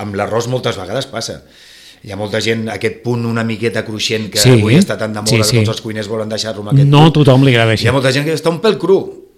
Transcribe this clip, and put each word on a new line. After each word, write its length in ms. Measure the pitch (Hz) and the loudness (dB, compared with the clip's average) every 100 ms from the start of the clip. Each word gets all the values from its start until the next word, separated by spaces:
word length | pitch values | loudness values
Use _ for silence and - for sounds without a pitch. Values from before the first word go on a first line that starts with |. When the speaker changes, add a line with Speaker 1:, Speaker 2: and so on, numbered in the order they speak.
Speaker 1:
Amb 120 | 104 98 | -8 -4
l'arròs 300 | 98 107 113 | -4 -4 -4
moltes 260 | 127 117 104 | -4 -4 -6
vegades 300 | 90 123 131 | -6 -8 -6
passa. 340 | 110 113 78 - _ - - - - 104 | -10 -10 -12 -18 _ -20 -20 -20 -20 -14
Hi 60 | |
ha 40 | 98 | -10
molta 220 | 107 110 | -4 -2
gent, 240 | 104 113 110 | -2 -2 -4
aquest 300 | 101 110 - | -6 -6 -4
punt 220 | 120 120 117 | -4 -4 -2
una 160 | 117 | -2
miqueta 400 | 113 104 113 104 | -2 -2 -2 -4
cruixent 440 | 107 107 - 110 107 | -6 -6 -4 -4 -4
que 80 | 107 | 0
Speaker 2:
Sí. 120 | 127 | 4
Speaker 1:
avui 240 | 120 104 143 | 4 6 4
està 220 | 196 107 | 2 0
tan 140 | 110 | -6
de 60 | 107 | -6
moda 80 | 107 | -2
Speaker 2:
Sí, 80 | 113 | 0
Speaker 1:
que 60 | |
Speaker 2:
sí. 120 | 107 120 | 2 2
Speaker 1:
tots 60 | 107 110 | 0 -2
els 40 | |
cuiners 280 | 113 110 101 | -8 -8 -6
volen 200 | 110 107 | -6 -6
deixar-lo 320 | 110 113 101 | -6 -6 -8
amb 120 | 104 | 0
aquest 120 | 135 139 | 2 6
Speaker 2:
No 100 | 147 | 6
a 80 | 160 | 6
Speaker 1:
punt. 60 | 151 | 6
Speaker 2:
tothom 180 | 139 131 | 6 6
li 100 | 139 | 4
agrada 180 | 120 113 | 4 2
així. 140 | 107 113 | 2 0
Speaker 1:
Hi 20 | |
ha 40 | 135 | 0
molta 160 | 131 | 0
gent 140 | 131 151 | 0 -2
que 80 | 156 | -2
està 140 | 165 | -2
un 80 | 165 | 0
pèl 160 | 220 - | 0 0
cru. 220 | 165 185 - - - | 2 0 0 -12 -20